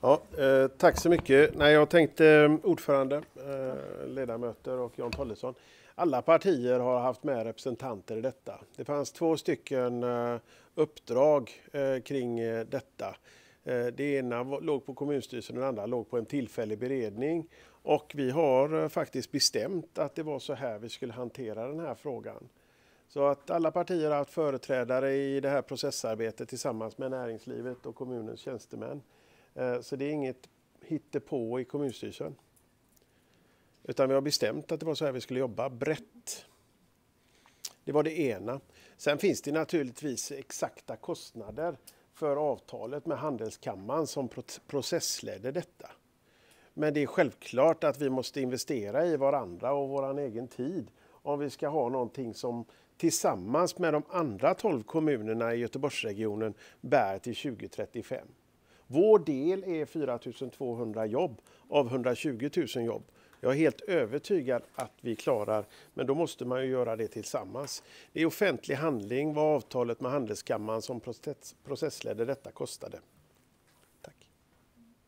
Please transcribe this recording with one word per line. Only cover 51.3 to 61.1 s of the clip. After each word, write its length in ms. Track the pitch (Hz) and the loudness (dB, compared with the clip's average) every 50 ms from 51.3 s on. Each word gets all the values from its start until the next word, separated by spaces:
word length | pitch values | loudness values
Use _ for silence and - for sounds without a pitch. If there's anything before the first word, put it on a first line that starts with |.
| 143 143 | -4 -2
vi 120 | 147 143 | -2 -6
ska 180 | 131 - - 147 | -6 -4 -4 -2
ha 200 | 147 156 127 117 | 0 0 0 0
någonting 460 | 131 131 123 110 - - 131 117 104 | 0 -2 -2 -4 -4 -8 -8 -8 -8
som 300 | - - 127 120 117 113 - - - _ _ _ | -6 -4 -4 -4 -4 -8 -10 -16 -20 _ _ _
tillsammans 840 | _ - 165 156 - - 180 135 98 90 101 123 151 180 165 - - | _ 0 0 0 2 0 0 0 0 -4 -2 2 2 2 2 0 0
med 140 | 180 160 151 | 0 2 2
de 100 | 147 151 - | 0 -2 -2
andra 460 | - 180 165 139 104 92 123 151 185 | -2 -2 -2 -2 -2 2 2 2 2
tolv 280 | - - 214 165 120 107 | 2 0 -2 -2 -2 -4
kommunerna 720 | - - 160 156 151 143 117 107 110 110 113 117 117 117 | -2 -2 0 2 2 0 0 -2 -2 -2 0 0 0 0
i 40 | 117 | -2
Göteborgsregionen 960 | 120 113 - 131 139 143 - - - 113 101 101 110 107 104 107 110 110 104 - - - - _ | -2 -4 -4 -4 -4 -4 -2 -2 -4 -4 -4 -2 -2 -2 -2 -2 -4 -4 -4 -8 -16 -20 -20 _
bär 380 | - 127 131 139 113 98 95 98 | -4 2 4 4 4 4 0 -4
till 160 | - 127 113 | -6 -8 -8
tjugotrettiofem. 960 | - - 147 120 104 104 98 - - 107 - - 120 104 - 127 - - - - _ _ _ _ _ _ _ _ - _ | -6 -6 -8 -8 -8 -12 -14 -8 -8 -8 -8 -8 -12 -10 -8 -10 -10 -10 -16 -20 _ _ _ _ _ _ _ _ -20 _
Vår 320 | _ 123 147 185 214 220 202 | _ 2 4 8 8 8 8
del 460 | 160 - 147 131 139 170 190 196 190 | 6 4 -2 0 2 0 0 0 -2
är 220 | 190 175 160 151 | -4 -4 -4 -4
fyra 320 | - - 165 147 127 120 117 | -4 -4 -4 -4 -2 -4 -4
tusen 320 | - 131 117 - 135 127 | -6 -10 -10 -8 -10 -12
tvåhundra 560 | - - 139 123 117 113 120 110 104 110 110 | -8 -8 -6 -6 -4 -4 -6 -6 -4 -4 -4
jobb 340 | 107 | -2